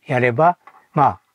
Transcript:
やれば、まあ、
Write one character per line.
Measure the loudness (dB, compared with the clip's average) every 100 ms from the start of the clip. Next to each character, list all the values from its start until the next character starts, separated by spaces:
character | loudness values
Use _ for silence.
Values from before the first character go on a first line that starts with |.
| -6
や | -2
れ | -2
ば、 | 0 0 -2 -10 -20 _
ま | 0
あ、 | 0 -2 _